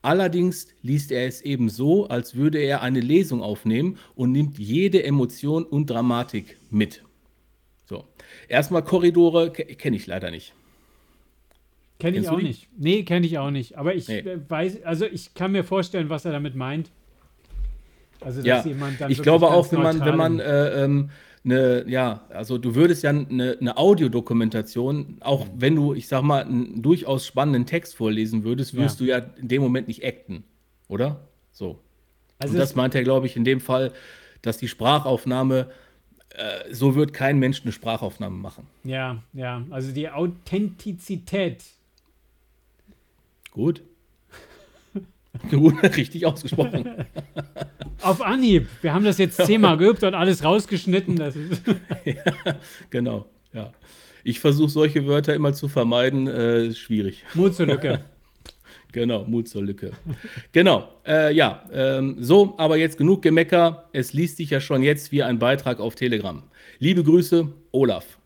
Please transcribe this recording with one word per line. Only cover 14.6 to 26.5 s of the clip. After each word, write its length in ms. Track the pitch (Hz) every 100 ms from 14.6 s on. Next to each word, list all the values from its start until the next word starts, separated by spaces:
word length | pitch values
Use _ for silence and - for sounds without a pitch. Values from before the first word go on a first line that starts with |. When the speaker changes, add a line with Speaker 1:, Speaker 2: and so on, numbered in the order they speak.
| 185 208
Speaker 2:
also 220 | - 160 214
ich 300 | 170 - -
kann 160 | 185
mir 120 | 196
vorstellen, 460 | 180 190 180 185 151
was 160 | 156 170
er 60 |
damit 240 | 147 147 131
meint. 340 | 127 151 156 _ _ _ _ _ _ - - - _ _ _ _
Also, 180 | 135 127
dass 80 | 123
Speaker 1:
Ja, 180 | 127 156
Speaker 2:
jemand 340 | 135 139 131
dann 120 | 139
Speaker 1:
ich 80 | 135
Speaker 2:
wirklich 40 |
Speaker 1:
glaube 220 | 147 165 165
Speaker 2:
ganz 100 | 175
Speaker 1:
auch, 160 | -
wenn 120 | 165
man, 160 | 160 160
wenn 120 | 143 156
man, 180 | 160 110
Speaker 2:
neutral 300 | 120 143 147
Speaker 1:
äh, 160 | 139
ähm, 260 | 139 143 143 - _ _
ne, 420 | 123 127 131 123 120
ja, 380 | 127 123 101 -
also 280 | 92 110 123
du 160 | 123
würdest 300 | 120 175 156
ja 100 | 147
ne, 420 | 147 143 127 127 -
ne 180 | 123 120
Audiodokumentation, 1400 | 175 190 135 120 117 117 113 110 104 120 127 147 143 -
auch 260 | 123 139 101
Speaker 2:
Mhm. 60 | 120
Speaker 1:
wenn 160 | 131 156
du, 180 | 143
ich 140 | 127 -
sag 160 | 135
mal, 180 | 143 143
einen 380 | -